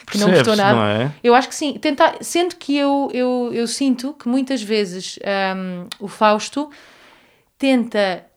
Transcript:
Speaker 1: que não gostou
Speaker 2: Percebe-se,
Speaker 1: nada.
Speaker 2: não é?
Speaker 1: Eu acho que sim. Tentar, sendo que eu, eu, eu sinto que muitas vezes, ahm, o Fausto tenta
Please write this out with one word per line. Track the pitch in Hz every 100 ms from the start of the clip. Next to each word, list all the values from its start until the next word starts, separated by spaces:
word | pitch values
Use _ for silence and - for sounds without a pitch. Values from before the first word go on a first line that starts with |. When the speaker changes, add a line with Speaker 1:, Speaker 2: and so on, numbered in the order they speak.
| -
Speaker 1:
que | 208
não | 208
gostou | 175 220 208
Speaker 2:
Percebe-se, |
Speaker 1:
nada. | 196 117
Speaker 2:
não | 104
é? | 107 135 -
Speaker 1:
Eu | 240 240
acho | 262
que | -
sim. | 294 220
Tentar, | 311 285 320 -
sendo | - 339 359 -
que | - 285
eu, | 285 277 277
eu, | 247 247 247 240
eu | 233 233
sinto | - 269 254 262
que | 294 233
muitas | 262 262 262
vezes, | 208 214 196 185 175 -
ahm, | - 196 190 190 185 180 175 -
o | 202
Fausto | - 214 208 - 277 294 - - - - _ _ _ _ _
tenta | 269 254 233 214 196 175 -